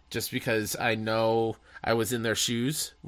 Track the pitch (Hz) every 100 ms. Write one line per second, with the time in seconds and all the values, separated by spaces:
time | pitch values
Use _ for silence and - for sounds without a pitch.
0 | _ 120 - 123 - 110 104 - 120 110
1 | 110 110 113 113 113 110 - - - 117
2 | 104 120 113 104 - 117 127 151 - -